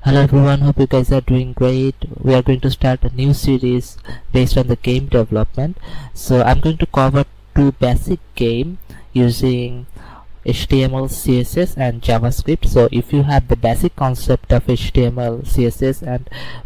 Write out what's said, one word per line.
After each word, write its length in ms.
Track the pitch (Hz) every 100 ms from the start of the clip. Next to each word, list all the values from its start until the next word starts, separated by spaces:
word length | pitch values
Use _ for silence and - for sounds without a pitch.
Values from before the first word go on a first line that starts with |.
Hello 200 | 135 139
everyone, 380 | 143 139 139 139
hope 180 | 143 -
you 80 | 135
guys 260 | 135 127
are 80 | 135
doing 320 | - 127 127
great. 420 | 127 127 131 135 - - -
We 160 | 131
are 80 | 131
going 200 | 123 131
to 100 | 131
start 340 | - 135 127
a 100 | 123
new 200 | 123 135
series 640 | 143 - 131 127 123 123 - - 127 -
based 240 | 127 127 -
on 120 | 127
the 80 | 120
game 320 | - 123 139
development. 680 | 127 113 107 107 - 143 180 - - -
So 260 | - - 127
I'm 180 | 120 135
going 180 | 160 160
to 80 | -
cover 400 | - 135 139 143 - -
two 180 | - 143
basic 460 | 135 127 127 - 180 -
game 440 | - 117 117 147 180 - - -
using 720 | 127 123 117 131 123 123 123 127 - - - - - -
H 220 | 120 -
T 140 | 135
M 120 | 131
L, 120 | 131 135
C 320 | - - 123
S 140 | 123 -
S, 180 | 180 -
and 240 | 127 117
JavaScript. 680 | - 113 117 127 - 160 -
So 220 | - 117
if 220 | 120 -
you 120 | 147
have 240 | 139 139 -
the 80 | 120
basic 380 | 117 120 175
concept 600 | - 131 123 - 131 -
of 160 | 123 -
H 200 | 123 -
T 140 | -
M 140 | 123 120
L, 260 | 120 117
C 220 | 131 - 120
S 160 | -
S, 200 | 135 135
and 280 | - 123 - - - -